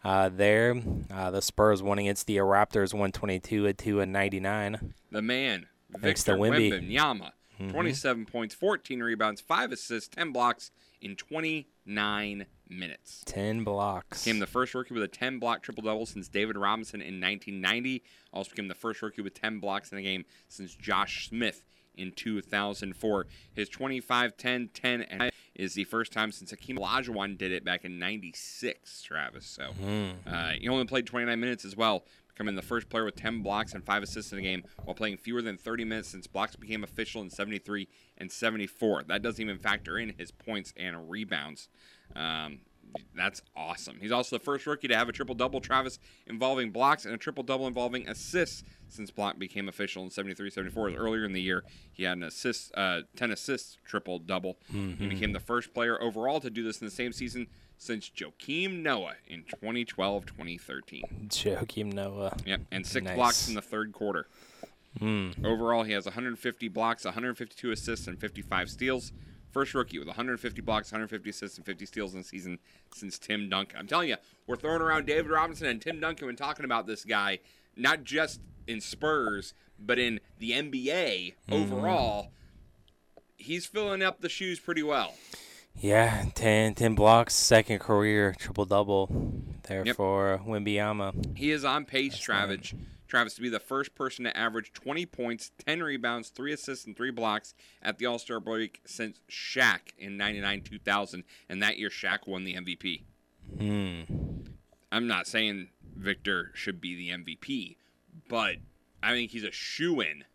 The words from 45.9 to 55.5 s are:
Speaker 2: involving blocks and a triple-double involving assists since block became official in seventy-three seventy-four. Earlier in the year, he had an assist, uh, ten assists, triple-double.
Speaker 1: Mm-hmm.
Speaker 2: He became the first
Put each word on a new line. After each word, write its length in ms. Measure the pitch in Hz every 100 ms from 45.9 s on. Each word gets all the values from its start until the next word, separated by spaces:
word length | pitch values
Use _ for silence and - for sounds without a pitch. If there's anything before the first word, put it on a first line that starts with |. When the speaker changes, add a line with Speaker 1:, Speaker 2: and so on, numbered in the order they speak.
| - - - -
Speaker 2:
involving 420 | 110 131 131 120
blocks 340 | 104 110 123
and 80 | 104
a 60 | 113
triple-double 480 | - 139 120 131 131
involving 400 | 123 123 123 101
assists 540 | 107 - 180 170 - - - -
since 220 | - 104
block 260 | - 101 -
became 320 | 92 101 98
official 360 | - 101 -
in 60 | 92
seventy-three 400 | 95 98 92 101
seventy-four. 400 | 98 92 95 107
Earlier 340 | 69 110 110
in 80 | 107
the 80 | 92
year, 220 | 92 90 - - -
he 120 | -
had 140 | 92 90
an 40 |
assist, 480 | 85 - 123 117 - -
uh, 240 | 95 87 - -
ten 160 | 120
assists, 460 | 104 - 131 - -
triple-double. 760 | - 104 - 90 82 92 92 90 -
Speaker 1:
Mm-hmm. 300 | 104 98 85
Speaker 2:
He 60 | 101
became 240 | 95 107
the 80 | 98
first 340 | -